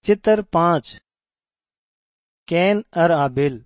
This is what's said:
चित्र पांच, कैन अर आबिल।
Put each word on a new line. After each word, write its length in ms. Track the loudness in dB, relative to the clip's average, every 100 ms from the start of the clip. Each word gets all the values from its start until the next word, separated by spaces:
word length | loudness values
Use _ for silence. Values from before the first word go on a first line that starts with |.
चित्र 380 | 0 -2 2 0 0
पांच, 360 | 0 0 0 -4 -20 _ _ _ _ _ _ _ _ _ _ _ _ _ _ -6
कैन 340 | 0 0 0 -4
अर 200 | -2 0
आबिल। 480 | 2 0 0 -2 -4